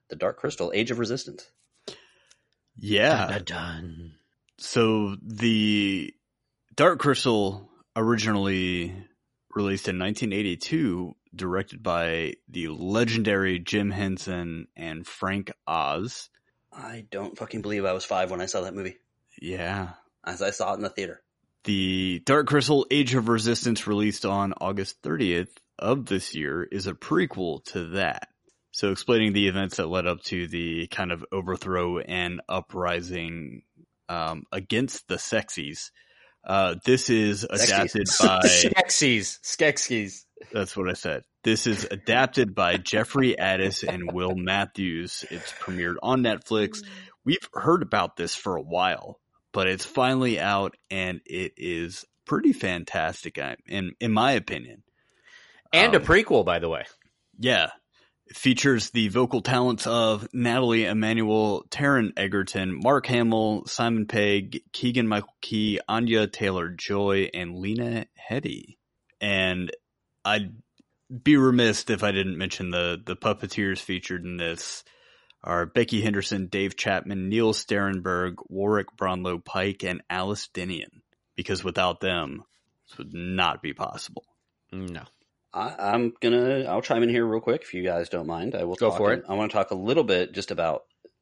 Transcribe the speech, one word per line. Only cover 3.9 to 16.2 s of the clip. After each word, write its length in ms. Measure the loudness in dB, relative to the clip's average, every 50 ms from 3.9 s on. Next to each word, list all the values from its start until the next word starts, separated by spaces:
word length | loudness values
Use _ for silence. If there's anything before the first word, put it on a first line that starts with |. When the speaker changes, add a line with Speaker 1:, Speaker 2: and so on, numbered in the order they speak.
| -14 -14 -16 -18 -20 _ _ _ _ _ _ _ _ -16
Speaker 2:
So 580 | -10 -4 2 4 4 4 4 2 0 -2 -4 -8 -10
the 920 | -12 -6 0 2 2 4 4 4 4 4 2 2 2 0 -2 -4 -6 -12 _ _ _ _ _ _ _ _ _ _ _ 0
Dark 240 | 4 6 6 6 4
Crystal, 680 | 2 2 2 2 4 2 4 4 2 2 -2 -6 -12 -18 _ _ _ _ -4
originally 960 | 0 2 2 2 2 2 2 2 2 2 2 0 0 0 0 0 -2 -4 -6 -8 -12 -14 -18 _ _ _ _ _ _ _ _ -4
released 340 | -2 -2 0 -2 -2 -2 -4
in 100 | -4 -2
nineteen 340 | -2 -2 -2 -2 -4 -2 -2
eighty-two, 800 | -2 -2 -2 -4 -4 -6 -4 -2 0 0 0 -2 -2 -4 -8 -10 _ _ _ -12
directed 480 | -8 -6 -4 -2 -2 -4 -6 -10 -8 -4
by 520 | -2 0 0 0 0 0 -2 -2 -4 -6 -8 _ _
the 200 | -10 -8 -6 -6
legendary 880 | -6 -6 -4 -2 0 2 2 2 2 0 2 2 2 2 2 0 0 -2
Jim 320 | -4 -2 -2 0 0 0
Henson 800 | -2 -2 -2 -4 -4 -4 -6 -6 -6 -6 -6 -6 -8 -10 -12 _ _
and 300 | -14 -12 -10 -10 -12 -12
Frank 440 | -14 -12 -6 -4 -2 -2 -2 -4 -6 -12 _ -6
Oz. 640 | -4 -2 0 0 0 -2 -2 -4 -6 -8 -12